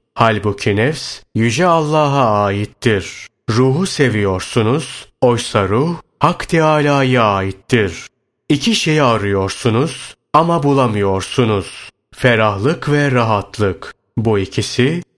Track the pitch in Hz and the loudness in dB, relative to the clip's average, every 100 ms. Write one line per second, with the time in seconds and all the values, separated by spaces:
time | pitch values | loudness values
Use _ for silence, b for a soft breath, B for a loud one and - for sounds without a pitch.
0 | _ - 117 104 104 98 110 101 127 156 | _ 0 2 2 -2 -2 -2 0 0 -2
1 | - - - 110 117 113 180 165 151 156 | -10 -14 -8 -2 0 2 2 2 2 0
2 | 143 139 117 104 101 101 104 - 120 101 | 2 2 2 2 0 -2 -6 -2 0 0
3 | - - - _ - 110 131 143 190 - | -4 -14 -20 _ -2 0 2 0 -2 0
4 | 127 107 98 92 - 120 110 147 - - | 0 2 0 -2 -2 0 0 0 -4 -14
5 | - _ 123 117 - 110 95 110 160 170 | -20 _ 2 2 0 -2 0 0 -2 -4
6 | - _ 160 175 - 165 156 151 147 139 | -12 _ 0 0 -2 2 4 2 2 2
7 | 131 127 110 98 95 - - 120 95 82 | 2 2 2 2 -2 -8 0 0 0 -4
8 | - _ _ _ - 147 240 208 165 156 | -16 _ _ _ -2 0 0 0 0 2
9 | 131 110 101 98 95 - 120 113 147 - | 2 2 0 -2 -2 -2 0 0 0 -6
10 | - - _ 151 170 170 143 139 120 104 | -16 -20 _ 0 2 0 2 2 2 0
11 | 98 95 - - 113 101 - - - _ | 0 -2 -2 -2 0 0 -4 -14 -20 _
12 | _ - 127 113 110 98 120 143 143 147 | _ -2 2 2 2 0 -2 -2 -2 0
13 | 143 123 113 104 - - 101 85 - - | 0 0 0 -2 -4 -2 -2 -2 -12 -20
14 | _ - 113 104 92 - - - 127 170 | _ -4 0 0 -2 -4 -4 0 0 -2
15 | - | -10